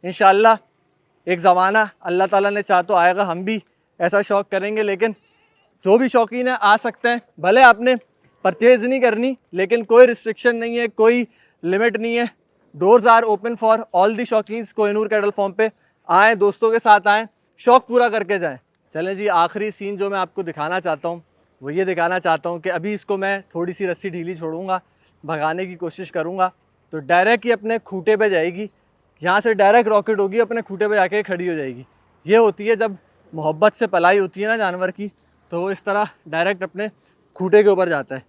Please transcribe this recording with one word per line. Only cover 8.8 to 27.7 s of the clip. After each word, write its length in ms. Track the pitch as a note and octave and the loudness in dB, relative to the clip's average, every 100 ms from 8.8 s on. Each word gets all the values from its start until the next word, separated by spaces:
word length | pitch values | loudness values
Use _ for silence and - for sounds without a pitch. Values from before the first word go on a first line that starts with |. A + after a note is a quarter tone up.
नहीं 160 | A#3+ C4 | 2 0
करनी, 340 | A#3+ G#3+ B3+ C4 _ | 0 0 -4 -6 _
लेकिन 300 | F3 F#3 A#3 | -6 -2 -2
कोई 200 | G#3+ A#3 | 4 6
रिस्ट्रिक्शन 500 | B3 A3+ A3 - B3 | 6 4 -8 -4 -2
नहीं 220 | A#3 A#3 A#3+ | -2 -6 -4
है, 100 | A#3 | -6
कोई 380 | - A3 B3 A3+ _ _ _ | 2 2 2 -4 _ _ _
लिमिट 340 | E3 F#3+ A#3 G#3 | -4 -2 -2 -2
नहीं 180 | A3+ | -4
है। 140 | A#3 A#3+ _ _ _ _ | -4 -4 _ _ _ _
Doors 300 | D3 F#3 A#3+ A3 | -2 4 4 6
are 160 | A3+ | 4
open 300 | A3+ G#3 A3+ | 4 -4 -4
for 220 | A#3 A3 A3 G#3+ | -2 0 0 0
all 200 | F3+ G3+ | 0 0
the 120 | A3+ | 0
शौकीन्स। 460 | A#3+ A3 G#3 A3+ G#3+ | -2 -4 -4 -10 -10
कोहिनूर 340 | - G#3 G#3 G#3+ | -2 -2 0 -2
कैटल 220 | G#3+ G3+ | 0 -2
फार्म 200 | G3+ G3 | -2 -4
पे 160 | F#3+ A3 _ _ _ - | -2 -4 _ _ _ 0
आएँ, 260 | F3 G#3+ | 4 4
दोस्तों 360 | A3 G3+ - A3 | 4 0 0 -2
के 80 | A3+ | 0
साथ 280 | A3+ G#3 G#3 | 4 4 4
आएँ, 200 | G#3 A3+ _ _ _ | 0 -2 _ _ _
शौक़ 220 | - B3+ B3+ | 2 2 2
पूरा 220 | A#3+ A#3+ | 0 0
करके 300 | G#3+ F#3+ G3 | -2 -4 -4
जाएँ। 200 | E3 B2+ _ _ _ | -4 -8 _ _ _
चलें 200 | D#3 F3+ G3 | -8 -8 -4
जी, 100 | G#3 | -2
आखिरी 420 | F3 F3 G#3 G#3+ | 0 0 -2 -8
सीन 260 | - G3+ G3+ | -8 -10 -6
जो 120 | G3 | -4
मैं 100 | G3 | -4
आपको 240 | F#3 - | -6 -6
दिखाना 360 | E3+ D#3 D3+ F#3 | -10 -8 -6 -4
चाहता 280 | F3 D3+ E3+ | -4 -4 -6
हूँ 140 | E3+ _ _ _ _ | -10 _ _ _ _
वो 80 | C3+ | -8
ये 140 | E3 | -4
दिखाना 320 | F#3+ E3+ E3+ F#3 | -4 -2 -2 -2
चाहता 300 | F3 D#3+ E3+ | -2 -2 -4
हूँ 100 | E3+ | -8
कि 80 | F#3 | -6
अभी 240 | F3 F#3+ | -6 -6
इसको 240 | G#3 - G3 | -10 -8 -6
मैं 240 | G3 G3 | -4 -6
थोड़ी 280 | _ E3 F3 | _ -8 -8
सी 120 | F3 | -6
रस्सी 240 | F#3+ E3+ G3 | -8 -6 -10
ढीली 260 | F3 E3+ | -10 -12
छोड़ूंगा, 440 | F3 D#3+ D#3+ F#3+ F#3 _ _ _ _ | -10 -10 -10 -6 -8 _ _ _ _
भगाने 420 | D3 D#3 D#3 E3+ | -10 -4 -4 -4
की 100 | F#3 | -8
कोशिश 340 | F3 F3 - F3+ | -10 -12 -10 -10
करूँगा, 380 | F3 D#3+ F#3+ F#3 _ _ _ _ | -6 -6 -2 -4 _ _ _ _
तो 60 | D#3 | -14
डायरेक्ट 440 | C3+ F3 G3 A#3 | -2 0 2 0
ही 60 | A#3+ | 0
अपने 260 | A3 G#3+ | -4 -2